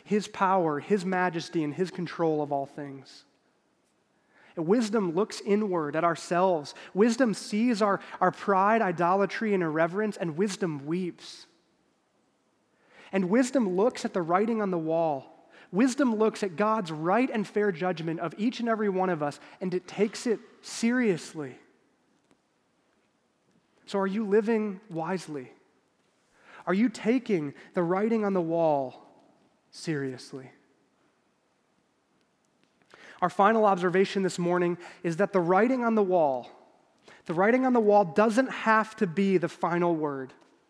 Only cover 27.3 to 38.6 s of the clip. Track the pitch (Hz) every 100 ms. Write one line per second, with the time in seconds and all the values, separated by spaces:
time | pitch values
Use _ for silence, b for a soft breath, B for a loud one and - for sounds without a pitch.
27.3 | 185 147 - B - 170 185 220 226 208
28.3 | 190 165 170 165 147 131 - - _ _
29.3 | _ _ _ _ - - 151 135 127 -
30.3 | 135 131 - _ _ _ _ _ _ _
31.3 | _ _ _ _ _ _ _ _ _ _
32.3 | _ _ _ _ _ _ B B B 180
33.3 | - 202 226 214 190 180 180 196 202 185
34.3 | - 175 180 175 175 B B 175 160 196
35.3 | 190 170 185 233 262 233 220 196 180 151
36.3 | 127 117 - - _ _ _ B B -
37.3 | 165 202 254 262 247 208 208 190 151 220
38.3 | 220 262 -